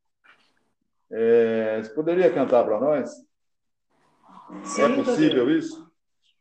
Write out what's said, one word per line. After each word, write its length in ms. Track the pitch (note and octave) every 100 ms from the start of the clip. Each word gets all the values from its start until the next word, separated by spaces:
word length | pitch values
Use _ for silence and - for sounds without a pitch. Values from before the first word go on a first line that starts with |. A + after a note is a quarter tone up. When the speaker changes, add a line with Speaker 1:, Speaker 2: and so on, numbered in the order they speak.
| _ _ _ _ _ _ _ _ _ _ _
Speaker 1:
É, 720 | G#2+ A2+ A#2 A2+ A2+ A2 A2
você 140 | G#2+
poderia 400 | - D#3+ F3 F3
cantar 300 | D3 C3 B2
pra 160 | A2 G#2+
nós? 320 | C3+ D3+ A#2 - _ _ _ _ _ _ _ _ _ _ _ - - -
Speaker 2:
Sim, 180 | - -
Speaker 1:
É 140 | A#3 C4+
possível 480 | B3+ A3+ D#3 C3
Speaker 2:
Tadeu. 120 | B2 D#3+
Speaker 1:
isso? 360 | D#3 - - _ _ _ _ _